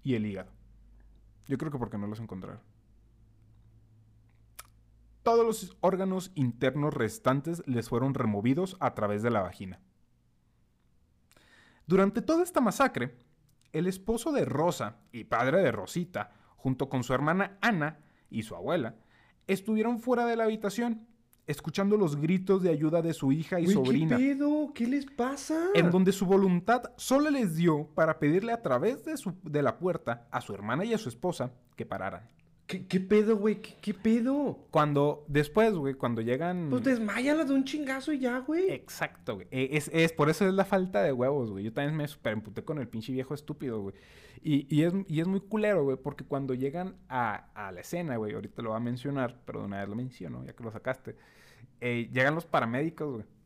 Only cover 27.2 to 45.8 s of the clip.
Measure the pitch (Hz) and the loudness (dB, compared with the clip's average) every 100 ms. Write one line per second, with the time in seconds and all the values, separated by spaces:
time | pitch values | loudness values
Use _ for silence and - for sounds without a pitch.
27.2 | 302 277 214 160 170 151 156 - 160 156 | 4 2 0 2 4 2 0 0 2 2
28.2 | 147 170 226 233 185 127 185 269 - 311 | 2 2 0 -2 0 2 2 -2 -6 -6
29.2 | - - - 147 135 - 180 170 - 120 | -6 -8 -4 0 0 0 -2 -2 -4 -8
30.2 | - 127 - 98 104 127 214 226 131 - | -6 -8 -8 -8 -4 -2 0 -2 -4 -6
31.2 | 180 - 127 - _ - 110 95 95 92 | -4 -4 -6 -8 _ -12 -8 -6 -6 -8
32.2 | - _ _ _ - 185 - 185 190 214 | -16 _ _ _ -10 -10 -2 -2 4 4
33.2 | 214 220 208 208 - - - 190 226 226 | 4 2 2 -2 -8 -12 -8 -2 2 2
34.2 | 233 277 277 - - 160 151 143 147 147 | 2 0 -2 -4 -2 2 4 4 2 0
35.2 | - 143 147 - 226 190 139 135 123 113 | -2 0 2 4 4 2 -2 -2 -2 -2
36.2 | 113 131 170 180 160 247 233 247 214 202 | 0 0 0 -2 -2 0 2 0 0 -2
37.2 | 262 302 285 269 269 302 277 269 262 294 | 0 0 2 0 0 -4 -6 -6 -4 -2
38.2 | 254 254 254 320 381 - - - 156 - | -2 -2 -2 0 0 -2 -10 -8 -8 -8
39.2 | - 104 90 131 131 151 - 165 165 - | -8 -8 -6 -4 0 -2 -2 2 2 4
40.2 | 147 156 196 190 190 196 185 202 185 131 | 2 4 2 2 2 2 2 2 2 2
41.2 | 127 143 117 98 107 113 143 156 147 - | 2 0 -2 -4 -6 -4 -2 -2 -4 -6
42.2 | 120 110 104 110 - 156 120 113 110 127 | -4 -4 -6 -12 -8 -6 -6 -8 -6 -6
43.2 | 127 147 - 147 143 110 98 - - - | -6 -8 -10 -8 -6 -6 -8 -12 -20 -20
44.2 | - - 160 143 143 151 165 190 196 156 | -20 -10 0 0 2 2 4 2 -2 -2
45.2 | 170 190 196 220 208 196 | 0 -2 -2 0 2 2